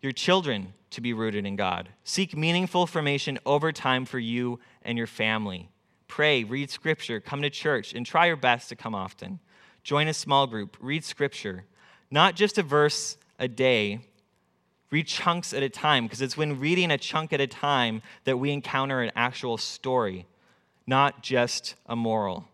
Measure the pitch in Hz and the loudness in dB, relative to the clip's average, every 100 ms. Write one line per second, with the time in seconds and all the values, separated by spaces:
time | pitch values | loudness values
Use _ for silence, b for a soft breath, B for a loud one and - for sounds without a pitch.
0 | 139 127 - 185 165 110 95 95 _ - | -6 -2 4 4 4 -4 -6 -14 _ -8
1 | 120 113 110 104 101 98 98 90 87 - | -6 -2 -2 -2 -4 -2 -2 -2 -6 -16
2 | - - 190 147 156 175 180 180 175 170 | -6 -2 -2 0 0 2 2 2 0 0
3 | 147 139 - 131 - 143 156 151 131 127 | 0 0 -2 -4 2 2 2 0 2 2
4 | 127 131 113 120 123 120 b b - 117 | 0 -4 -2 -2 -2 -4 b b -6 -4
5 | 117 - 110 110 104 90 87 _ _ _ | -4 -2 0 0 -4 -8 -12 _ _ _
6 | _ - 151 139 107 131 143 - 160 156 | _ 0 4 4 0 -6 -6 -6 -4 -4
7 | - 113 - 139 147 - 156 135 110 117 | -4 -8 -6 -4 -4 -4 -2 -2 -4 -8
8 | 120 160 175 160 127 120 - 117 113 104 | -2 2 4 4 2 2 -2 -12 -8 -6
9 | 92 - - 185 _ b b b - 147 | -8 -10 -12 -12 _ b b b -2 0
10 | 151 156 - 139 135 110 101 - 127 151 | 0 -2 2 4 4 0 -8 -10 -6 -6
11 | 151 - 143 - 107 92 - b b b | -6 -2 -2 -2 -8 -8 -14 b b b
12 | b 139 185 175 202 214 165 147 147 - | b 4 4 6 2 2 2 4 4 2
13 | - - _ _ 127 113 131 120 104 104 | -6 -10 _ _ -6 2 4 6 2 -4
14 | 123 _ _ _ _ _ _ _ _ 147 | -10 _ _ _ _ _ _ _ _ -2
15 | 156 - - 175 170 - 139 - 151 143 | -2 -2 0 0 -2 -4 -4 -2 2 4
16 | 113 110 131 135 151 139 143 180 175 139 | 2 -4 -4 -2 -2 0 0 2 2 0
17 | - 160 160 147 135 - 143 139 120 110 | 0 -2 -2 -2 -2 -2 0 2 2 0
18 | B B - 127 139 143 135 139 135 131 | B B -2 0 0 -2 -2 -2 0 0
19 | 117 - 123 127 127 113 - - 131 127 | -2 0 -2 0 -4 -4 -6 -6 0 0
20 | 107 92 90 b b b b b - 131 | 0 -4 -14 b b b b b 0 4
21 | 139 - - 127 120 - - - - 117 | 4 2 0 2 2 0 -8 -14 -8 -4
22 | 117 110 101 92 - | 0 0 -2 -4 -12